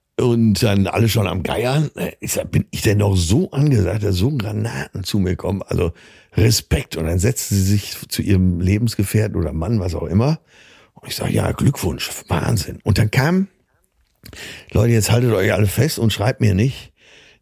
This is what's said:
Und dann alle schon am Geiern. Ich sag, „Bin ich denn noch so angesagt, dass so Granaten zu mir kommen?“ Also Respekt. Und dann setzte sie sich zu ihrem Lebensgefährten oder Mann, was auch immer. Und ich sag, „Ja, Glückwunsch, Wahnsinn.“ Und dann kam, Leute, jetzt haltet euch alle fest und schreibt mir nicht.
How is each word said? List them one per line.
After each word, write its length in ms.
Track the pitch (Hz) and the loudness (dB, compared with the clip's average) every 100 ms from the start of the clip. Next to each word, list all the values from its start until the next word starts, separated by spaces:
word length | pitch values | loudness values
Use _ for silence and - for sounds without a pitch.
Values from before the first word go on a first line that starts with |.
| _ - | _ -2
Und 440 | 123 120 113 98 | 2 4 2 2
dann 240 | 107 98 95 | 2 2 0
alle 240 | 95 113 | 2 2
schon 160 | 110 95 | 2 -2
am 160 | 90 | -2
Geiern. 480 | 80 101 123 143 151 - - - | -4 -4 -2 0 -2 -4 -10 -8
Ich 120 | - | -8
sag, 180 | - - | -6 -2
„Bin 140 | - - | -2 -2
ich 100 | - | -2
denn 180 | 113 101 | 0 2
noch 180 | 101 95 | 2 2
so 340 | 82 123 185 | 2 2 0
angesagt, 520 | - 151 117 90 104 | 0 2 4 2 0
dass 120 | 104 90 | -2 0
so 140 | 120 | 0
Granaten 760 | 151 101 104 113 131 - - | -2 -4 -4 -4 -6 -10 -10
zu 140 | 92 104 | -4 0
mir 180 | 90 92 | 0 -2
kommen?“ 240 | 87 92 | -2 -4
Also 300 | - 85 85 - - - _ | -2 -2 -2 -4 -16 -20 _
Respekt. 640 | - 117 117 - 151 - 80 | 2 2 2 0 -2 -2 -6
Und 80 | 82 | -2
dann 120 | 87 | 0
setzte 360 | 110 123 - | 0 0 -2
sie 80 | 101 | 0
sich 340 | 95 104 - - - | 2 0 -2 -12 -10
zu 140 | - | -4
ihrem 380 | 87 95 92 87 | 0 2 2 2
Lebensgefährten 760 | 90 104 117 - 98 110 107 90 | 0 2 0 -2 -2 0 0 -2
oder 160 | 80 | -4
Mann, 260 | 80 87 113 | -4 -4 -2
was 140 | 90 | -2
auch 120 | 80 80 | -4 0
immer. 340 | 92 135 160 _ _ - - _ | 2 2 -2 _ _ -20 -20 _
Und 140 | - - | -20 -12
ich 80 | - | -6
sag, 140 | - | -2
„Ja, 220 | - 98 | -2 -2
Glückwunsch, 560 | - - - - - - - - | 0 0 0 -4 -4 -8 -10 -4
Wahnsinn.“ 500 | 82 - 107 - - | -2 0 -2 -4 -6
Und 120 | 107 98 | -2 2
dann 140 | 107 | 2
kam, 380 | - 160 185 196 _ _ _ _ _ _ _ - - - - - | 2 2 2 -2 _ _ _ _ _ _ _ -20 -18 -18 -18 -4
Leute, 240 | - 117 | 0 4
jetzt 160 | 113 101 | 2 4
haltet 200 | 117 123 | 2 2
euch 180 | 104 104 | 2 2
alle 140 | 95 104 | 2 2
fest 320 | - 151 - | 2 0 0
und 140 | 113 | -2
schreibt 260 | - 107 - | 0 -2 2
mir 140 | 107 | 2
nicht. 380 | 95 131 - - _ _ - - _ | 2 0 -2 -14 _ _ -20 -20 _